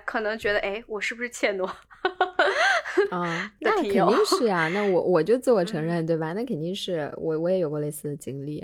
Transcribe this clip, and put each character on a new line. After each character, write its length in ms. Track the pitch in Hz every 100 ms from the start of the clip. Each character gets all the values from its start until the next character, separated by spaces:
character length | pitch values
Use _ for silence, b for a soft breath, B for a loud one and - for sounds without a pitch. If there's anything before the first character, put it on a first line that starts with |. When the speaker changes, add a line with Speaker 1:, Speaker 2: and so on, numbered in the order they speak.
Speaker 1:
可 160 | - 247
能 180 | 214 226
觉 140 | 214
得， 60 | 208
哎， 220 | 196 202 240
我 140 | 208
是 140 | -
不 80 | 233
是 80 | 240
怯 220 | - 254
懦？ 120 | 196 185
<laughs> 1400 | - - - 370 359 370 359 311 539 740 719 - - 403
Speaker 2:
啊， 420 | 180 175 165 196 -
Speaker 1:
那 200 | - 427
挺 120 | 233
有。 120 | 202 190
Speaker 2:
那 60 |
肯 40 | 262
定 100 | 427
是 200 | 339 240
啊， 220 | 180 160
那 160 | 190 202
我， 140 | 180
我 200 | - 175
就 160 | 165 254
自 120 | 262
我 140 | 220
承 180 | 175 160
认， 220 | 160 170
Speaker 1:
嗯。 20 | 165
Speaker 2:
对 100 | 165
吧？ 160 | 160
那 120 | 185
肯 160 | 254 170
定 140 | 165
是， 380 | 196 - 170 143 -
我， 220 | 160 160
我 120 | 170
也 80 | 185
有 120 | 160
过 100 | 147
类 100 | 147
似 180 | 147 151
的 80 | 139
经 280 | - 139
历， 160 | 139 151